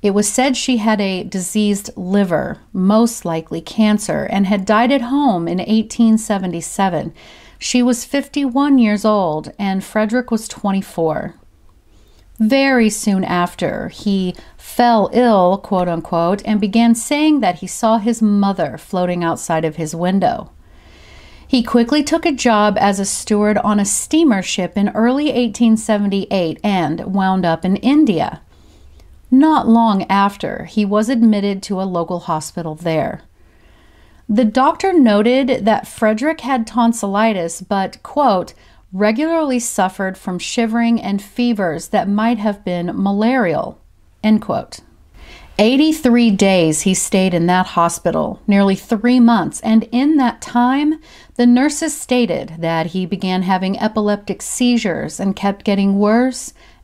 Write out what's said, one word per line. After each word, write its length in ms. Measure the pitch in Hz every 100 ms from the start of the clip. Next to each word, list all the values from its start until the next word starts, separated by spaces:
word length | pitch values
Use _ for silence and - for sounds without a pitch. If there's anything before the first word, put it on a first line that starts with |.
It 80 | 208
was 180 | 196 208
said 260 | - 269
she 220 | 254 - 247
had 240 | 214 214
a 240 | 196 190
diseased 640 | 180 190 180 214 208 202 202 -
liver, 600 | 180 196 190 160 139 - _
most 500 | - 185 214 233 233
likely 380 | 175 165 160 165
cancer, 640 | - - 214 208 - 151 143
and 160 | 196 196
had 200 | 202 190
died 260 | 214 240
at 80 | 269
home 480 | 240 277 285 185 170
in 120 | 180
eighteen 580 | - 220 220 - 233 220
seventy-seven. 960 | 220 202 185 170 165 - 196 170 147 - - - - -
She 240 | - 247
was 220 | 247 247
fifty-one 720 | - 277 277 - 277 240 285 277
years 300 | 220 208 220
old, 480 | 214 180 151 156 -
and 240 | 202 190
Frederick 480 | - 214 214 240 247
was 160 | 220 -
twenty-four. 920 | - 208 196 196 - 160 156 - - - _ - _ _ _ _ _ - -
Very 520 | 220 269 269 254 220
soon 340 | 214 - 190
after, 640 | 185 175 175 - 175 - -
he 460 | - - 196 185 180 - -
"fell 500 | - - 240 226 196
ill," 460 | 240 247 208 180 196
quote 300 | - 190 180
unquote, 540 | 165 160 170 170 202
and 160 | - 214
began 340 | 202 214 233
saying 460 | 233 - 294 311 302
that 200 | 214 180
he 60 | 185
saw 300 | - 226 226
his 220 | 214 226
mother 540 | 220 202 196 190 151 113
floating 460 | - 185 180 180
outside 400 | 170 165 - 160
of 120 | 160 156
his 200 | 156 165
window. 560 | 180 196 175 - - - - - - - - - - - -
He 140 | 254
quickly 420 | 233 240 233 302
took 220 | 294 330 339
a 40 |
job 460 | 269 247 214 208 196
as 220 | 196 196
a 60 | 196
steward 520 | - - 208 208 208
on 220 | 202 208
a 40 |
steamer 580 | 202 - - 311 330 202
ship 340 | 185 - 175 226
in 140 | 202
early 400 | 214 226 262 302
eighteen 460 | - 240 202 240 220
seventy-eight 840 | - 214 202 196 185 190 170 156
and 500 | 208 190 156 165 180
wound 320 | 196 190 190
up 200 | 180 165
in 100 | 185 190
India. 640 | 240 294 294 170 139 - - - - - - - - - -
Not 360 | 254 311 302 -
long 380 | 226 226 196
after, 640 | - 196 196 202 - - 170
he 180 | -
was 240 | 202 208 214
admitted 540 | 262 226 208 202 196
to 180 | - 190
a 80 | 190 180
local 220 | 165 175
hospital 540 | - 160 - - 160
there. 480 | 156 170 160 143 - - _ - _ _ _ _ _ - - _
The 160 | 214
doctor 480 | 233 233 277 339 392
noted 720 | 359 247 208 214 254 269 262
that 240 | 202 214 -
Frederick 540 | - 214 214 285 302
had 240 | 240 262 220
tonsillitis, 960 | 233 233 226 202 196 226 202 170 -
but, 400 | 185 196 190 -
quote, 520 | - - 277 196 175 - - - _
"regularly 680 | 185 208 220 311 330 302 254
suffered 580 | 240 - 190 196 190 190
from 220 | - 180
shivering 600 | - - 226 226 233 233
and 200 | - 202
fevers 680 | 196 - 240 220 185 156 -
that 200 | 208 190
might 300 | 202 226 240
have 260 | 214 202
been 260 | - 175 175
malarial," 840 | - 196 202 220 262 202 156 - - _ _ _ _
end 160 | 214 214
quote. 400 | - - - - - _ - - - - - -
Eighty-three 720 | 214 262 311 311 247 240 233
days 520 | 190 196 190 165 156
he 120 | -
stayed 400 | 185 - 196 185
in 120 | 175 170
that 180 | 180 185
hospital, 760 | - 170 - 185 165 156 196 -
nearly 300 | 196 196 196
three 440 | - 220 226 254
months, 400 | 233 233 156 -
and 260 | - 220 -
in 240 | 240 285 311
that 240 | 247 214
time, 600 | - 240 247 269 302 311 - - -
the 120 | - 240
nurses 480 | 240 277 294 320 311
stated 540 | - 247 233 151 - 160
that 260 | 165 165 165
he 180 | 185
began 380 | 185 185 185 185
having 360 | 185 185 185 -
epileptic 600 | 214 220 208 208 208 202
seizures 800 | - - 247 240 214 165 151 -
and 160 | 196 190
kept 280 | 202 202
getting 340 | - 196 196 196
worse 560 | 208 226 254 247 - - - -